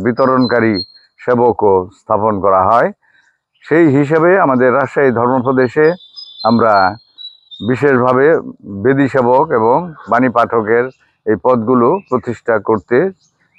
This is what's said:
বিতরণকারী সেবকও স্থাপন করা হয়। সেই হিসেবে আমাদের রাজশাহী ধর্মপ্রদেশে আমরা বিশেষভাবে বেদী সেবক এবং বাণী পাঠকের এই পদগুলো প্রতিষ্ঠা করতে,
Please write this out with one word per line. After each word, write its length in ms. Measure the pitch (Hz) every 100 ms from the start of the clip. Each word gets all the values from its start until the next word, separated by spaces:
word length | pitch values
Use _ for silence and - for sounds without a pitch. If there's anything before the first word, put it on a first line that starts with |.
বিতরণকারী 720 | 107 117 135 131 123 120 113 98 - _ _ _
সেবকও 680 | - 123 120 - 104 95 92 -
স্থাপন 340 | - 107 107 101
করা 200 | 98 95
হয়। 260 | 95 117 175 - _ _ _ _ _ _ -
সেই 200 | 160 165
হিসেবে 520 | 139 143 160 170 190
আমাদের 300 | 156 127 127
রাজশাহী 380 | 127 131 151 135
ধর্মপ্রদেশে 760 | 113 123 131 123 131 127 151 156 180 - - - -
আমরা 300 | 113 113 113 101 92 107 _ _ - - _ - 101
বিশেষভাবে 580 | 123 143 127 123 127 147 165 - - 101 98
বেদী 240 | 117 139 135
সেবক 380 | 139 120 127 160
এবং 260 | 120 113 143 175 147 -
বাণী 200 | 117 127
পাঠকের 560 | 117 113 113 107 117 127 - _ _ 107
এই 100 | 107
পদগুলো 440 | 127 123 110 127 120 190 -
প্রতিষ্ঠা 460 | 123 123 110 - 110
করতে, 380 | 101 110 - 123 190 190 _ _ _